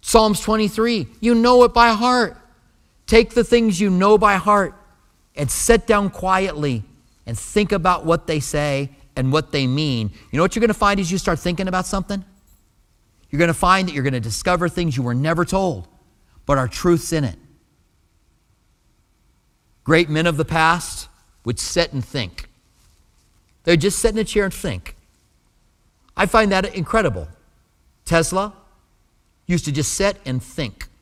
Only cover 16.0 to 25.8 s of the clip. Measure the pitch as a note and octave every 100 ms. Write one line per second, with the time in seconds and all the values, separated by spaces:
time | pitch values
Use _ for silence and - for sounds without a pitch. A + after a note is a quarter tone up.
16 | _ _ _ _ - C#3 B2+ - F3 E3+
17 | - E3 C3+ D#2+ _ _ _ _ _ _
18 | _ _ _ _ _ _ _ _ _ _
19 | _ _ _ _ _ _ _ _ - D#3+
20 | E3+ D3+ E3+ D3+ D3+ D#3+ D#3+ F3 - -
21 | - _ _ _ - B2 - - E3+ C#3
22 | - C#3+ A2+ - - _ _ _ _ _
23 | _ _ _ _ _ _ - E3+ F#3 -
24 | A#3 G#3+ G#3 G#3 G3 - E3+ F#2+ - -
25 | _ _ _ _ _ _ _ _